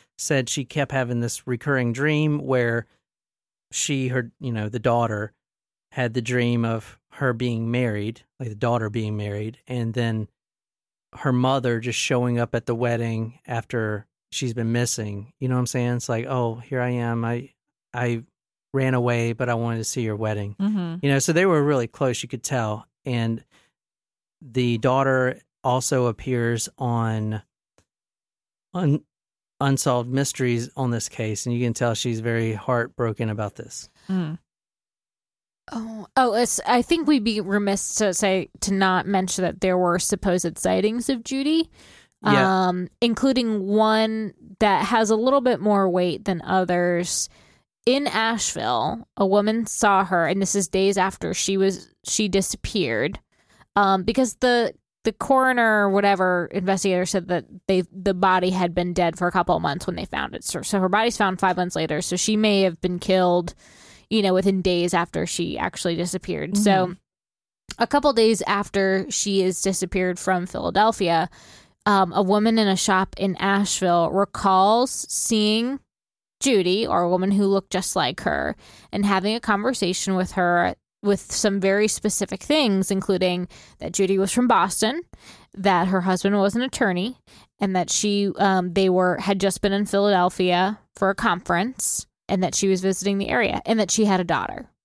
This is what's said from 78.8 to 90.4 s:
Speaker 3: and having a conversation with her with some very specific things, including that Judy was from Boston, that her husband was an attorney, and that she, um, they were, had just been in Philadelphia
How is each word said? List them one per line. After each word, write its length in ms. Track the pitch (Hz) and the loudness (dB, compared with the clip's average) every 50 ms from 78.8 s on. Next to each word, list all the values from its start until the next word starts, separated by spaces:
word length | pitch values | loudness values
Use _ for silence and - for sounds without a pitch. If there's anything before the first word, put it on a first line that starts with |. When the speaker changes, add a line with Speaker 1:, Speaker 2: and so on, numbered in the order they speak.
| - _ | -16 _
Speaker 3:
and 140 | - 202 202 | -4 -2 0
having 300 | 202 202 190 180 208 220 | 2 2 0 0 0 -2
a 40 | 233 | -2
conversation 760 | - - 214 196 214 240 262 - - 175 185 - - - 190 | 0 0 0 0 0 -2 -2 0 -2 -2 -2 -2 -2 -2 0
with 160 | 185 185 180 - | 0 -2 -2 0
her 420 | - 180 175 175 175 175 185 - - _ _ _ _ - | 0 2 2 4 4 2 2 -2 -4 _ _ _ _ -2
with 280 | 202 202 190 - - | 0 0 0 -2 -6
some 280 | - - - 214 196 202 | -4 -2 0 0 0 2
very 280 | 180 196 190 202 214 214 | 2 2 2 2 2 0
specific 540 | - - - 214 - - 202 - - 180 | 0 -2 -2 -2 -2 -2 -4 -4 -6 -8
things, 480 | - - 294 311 285 226 196 190 190 - | -2 0 2 2 2 2 2 2 0 0
including 560 | 202 190 190 - 196 180 185 180 180 180 180 - - - - - - _ | -2 -2 -2 -2 0 0 0 0 0 -2 -4 -8 -12 -18 -20 -20 -18 _
that 120 | - 160 175 | -12 -8 -2
Judy 240 | - 196 180 196 190 | -2 0 2 2 0
was 120 | 190 190 | 0 0
from 160 | - 247 247 247 | 0 0 2 4
Boston, 540 | 240 190 - - - - - 214 254 339 349 - - - - - - - - _ - | 4 4 2 2 0 0 -2 -2 -2 -4 -8 -12 -16 -20 -20 -20 -20 -20 -20 _ -14
that 320 | 196 185 202 190 175 170 185 | -2 2 2 4 4 4 2
her 140 | 190 190 | 0 0
husband 340 | 175 190 185 175 - 196 202 208 | 2 0 0 2 2 2 2 2
was 160 | 196 202 196 | 2 2 0
an 60 | 226 254 | 0 -4
attorney, 540 | 262 - - 262 202 180 175 185 233 247 - _ _ - - - _ _ _ | -4 -2 0 0 0 0 0 -2 -4 -6 -10 _ _ -20 -20 -20 _ _ _
and 160 | 208 190 190 | -2 0 0
that 140 | 185 175 - | 0 -2 0
she, 400 | - - - 214 202 202 202 196 - - | -2 -2 0 0 2 2 0 0 0 2
um, 360 | 196 196 190 185 180 180 170 | 2 2 4 2 0 0 0
they 160 | 196 190 185 | 2 2 4
were, 280 | 180 185 185 180 175 - | 4 4 4 2 2 0
had 220 | 196 190 202 190 | 0 -2 0 0
just 220 | 190 196 185 - | 0 0 0 0
been 100 | - 202 196 | -2 -2 0
in 120 | 202 208 | 0 -2
Philadelphia 920 | 196 - 202 202 208 202 180 175 185 - - | 0 0 2 2 4 4 4 2 2 2 0